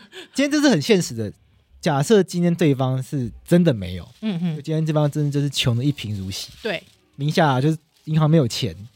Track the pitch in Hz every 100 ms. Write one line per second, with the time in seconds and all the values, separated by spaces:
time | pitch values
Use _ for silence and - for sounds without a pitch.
0 | - 370 - - 285 294 285 175 135 196
1 | - 113 104 - _ _ _ - 180 139
2 | 139 214 175 175 175 170 160 127 131 131
3 | 127 143 117 - - 175 165 113 90 90
4 | - - 214 170 175 151 139 156 160 151
5 | 147 151 147 143 143 - 131 117 143 -
6 | 104 104 95 98 - - 226 175 - _
7 | _ - 147 175 156 127 147 160 _ _
8 | - 156 151 165 120 - 104 87 110